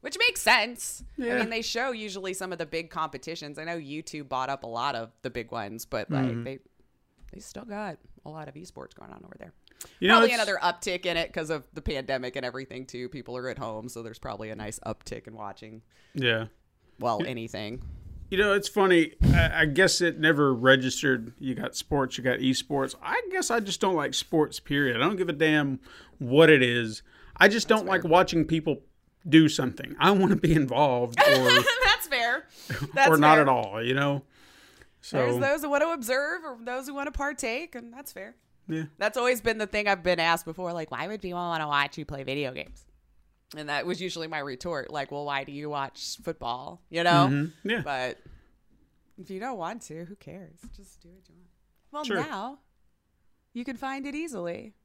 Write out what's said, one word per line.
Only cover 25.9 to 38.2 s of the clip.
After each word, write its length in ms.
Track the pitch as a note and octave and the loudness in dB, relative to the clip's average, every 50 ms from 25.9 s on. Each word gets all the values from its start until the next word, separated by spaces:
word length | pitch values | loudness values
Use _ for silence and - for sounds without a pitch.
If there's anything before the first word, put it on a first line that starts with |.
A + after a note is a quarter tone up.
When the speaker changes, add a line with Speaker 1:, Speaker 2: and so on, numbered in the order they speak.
| - - - - _ _ | -20 -20 -20 -20 _ _
Speaker 2:
what 320 | C#3 A#2+ B2+ D3 E3 D#3+ | -4 4 8 8 10 10
it 120 | D#3 C#3 B2+ | 10 8 6
is. 400 | B2 A#2+ A#2+ A#2 A2 A2 - - _ _ - - - - | 4 2 0 -2 -2 -6 -10 -14 _ _ -20 -20 -20 4
I 120 | - F3 G#3 | 6 6 6
just 180 | G#3 A#3 - - | 6 4 2 2
Speaker 1:
That's 120 | A3+ G#3+ | 2 2
Speaker 2:
don't 80 | F#3 F#3 | 2 0
like 140 | F#3+ F3+ F3+ | 0 0 2
Speaker 1:
fair. 80 | E3+ D#3 | 6 6
Speaker 2:
watching 340 | F3+ F#3 F3+ - E3 D#3 | 6 6 6 2 0 2
people 360 | - E3 E3 D3+ E3 C#3+ - _ _ _ _ _ _ _ _ _ E3 | 2 0 -2 0 -2 -4 -4 _ _ _ _ _ _ _ _ _ 8
do 200 | C#3 D#3+ D#3+ D3+ | 8 8 8 8
something. 480 | - - C#3+ B2 - - - - - - | 6 4 4 4 2 -6 -12 -12 -2 2
I 140 | C#3 F3 G3+ | 4 6 6
wanna 240 | F#3+ F#3+ F3 G3+ | 6 6 4 4
be 180 | - - D#3 D#3+ | 4 4 4 4
involved 640 | D#3 C#3+ B2+ B2 B2 D3+ C#3 B2+ B2 A#2+ A#2 A#2 - | 4 4 2 2 4 4 4 4 2 0 -2 4 6
Speaker 1:
<laughs> 60 | C#5 | 6
Speaker 2:
or, 60 | D5 C#5+ C#5+ - - B4 C5 - C#5 A#4+ A#4+ B4+ | 8 8 6 6 6 6 6 6 4 2 2 4
Speaker 1:
That's 220 | G4 G#4+ A#4+ - | 2 2 2 0
fair. 400 | D#4+ C#4+ B3 A#3 A#3+ A#3+ D4+ - _ _ - - - A#2+ - D3 - - | -4 -2 0 0 0 -2 -4 -6 _ _ -20 -14 -12 -8 -8 -8 -6 2
That's 160 | E3+ - - | 4 6 6
Speaker 2:
or 60 | D#3+ D3+ | 8 8
not 160 | D3 D3+ D#3 | 8 8 8
Speaker 1:
fair. 80 | D#3 D3 | 8 8
Speaker 2:
at 60 | C#3 | 6
all, 340 | B2+ A#2+ A2+ G2+ G2 A2+ A#2 | 4 2 0 -4 -6 -4 -2
you 100 | A#2+ B2+ | -2 0
know? 280 | C#3 C#3+ C#3+ C#3+ C#3 - _ _ _ - _ - - - - _ _ - _ _ _ | 0 0 0 0 -2 -6 _ _ _ -20 _ -20 -20 -20 -20 _ _ -20 _ _ _
So 160 | _ - - - | _ -6 -2 0
Speaker 1:
There's 200 | - A#3+ A#3+ B3 | 0 2 2 0
those 220 | C4+ C4+ C#4+ D#4 C#4+ | 2 0 0 0 -2
who 80 | D4 | -2
want 120 | C#4+ C#4+ D4+ | 0 0 0
to 80 | E4 | 0
observe 540 | E4 D#4 A#3 G#3 B3+ C4 C#4+ D4+ E4+ F4+ D#4+ | -2 -4 -4 -4 -2 -2 -2 -4 -6 -8 -10
or 120 | D#4 B3+ A3+ A#3 | -12 -14 -12 -10
those 240 | A#3+ B3 C4 C4+ | -8 -8 -8 -8
who 80 | C4+ C#4+ | -10 -10
want 140 | C#4 C#4 D4 | -8 -8 -8
to 40 | - | -6
partake, 640 | - C#4+ C#4+ D4 C#4+ - A#3 A3+ C4 E4+ E4+ - | -6 -6 -6 -6 -6 -6 -6 -6 -6 -8 -10 -14
and 180 | B3 A#3 A#3 A#3 | -16 -18 -16 -20
that's 200 | B3+ C#4+ - - | -20 -20 -18 -18
fair. 240 | F#3+ | -16